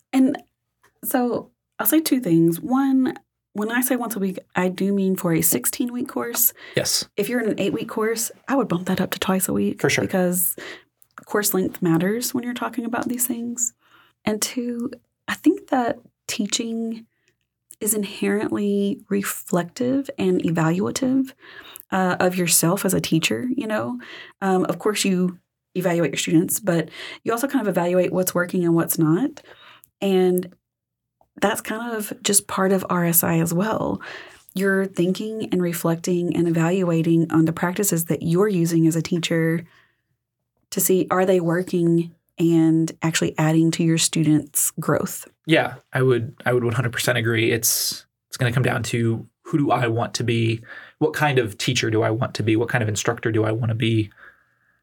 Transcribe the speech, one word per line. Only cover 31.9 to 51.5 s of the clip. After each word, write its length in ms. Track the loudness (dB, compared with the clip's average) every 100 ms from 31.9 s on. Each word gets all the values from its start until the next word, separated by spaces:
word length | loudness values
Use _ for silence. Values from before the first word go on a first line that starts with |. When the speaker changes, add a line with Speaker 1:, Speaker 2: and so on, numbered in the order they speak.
| -6
Speaker 1:
of 160 | -8 -6
just 240 | -2 0 0
part 240 | 0 2
of 120 | 0 0
R 160 | 0 2
S 180 | 2
I 140 | 2 0
as 160 | 0
well. 480 | 0 0 -2 -2 -4 -8 -16 -18 -20 _ -2
You're 320 | 0 0 0
thinking 640 | 0 0 0 -4 -6 -2
and 100 | 0
reflecting 760 | 0 0 -2 -2 0 0 0 0
and 120 | 2
evaluating 840 | 2 2 2 2 2 4 4 4
on 140 | 4 2
the 80 |
practices 520 | 2 -2 0 0 0 -2
that 180 | -2
you're 240 | 0 2 2
using 400 | 2 2 4 4
as 80 | 2
a 80 |
teacher 600 | -2 -2 0 0 0 0 -6 _ _ _ _ _ _ _ _ _ _
to 100 | -2
see, 240 | 2 2 2
are 160 | 2 4
they 120 | 2
working 760 | 2 0 0 0 4 2 0 -8 _ 0
and 520 | 4 6 6 4 2 -2
actually 340 | -2 0 -2 2
adding 320 | 4 4 4
to 120 | 4
your 160 | 2 2
students' 720 | 2 2 4 2 2 -2 -2 -2
growth? 480 | 0 0 -2 -8 -16 _ 0
Speaker 2:
Yeah, 300 | 2 0 -6 _
I 80 | 0
would, 340 | 2 2 -2 -6
I 100 | 0
would 100 | 0
one 100 | 0
hundred 180 | 0 -2
percent 280 | -2 -2 0
agree. 320 | 0 0 2
It's, 540 | 0 0 -2 -4 -8 -14 _ _
it's 80 | -2
gonna 140 | 0
come 120 | 0
down 180 | 0 0
to 440 | -2 0 0 -2 -6 _
who 140 | -4 0
do 120 | 2
I 160 | 2 0
want 280 | 0 -2 -4
to 80 |
be? 380 | -2 0 0 -2 -6 -20 -14 -2
What 160 | -2
kind 240 | 0 0 2
of 200 | 0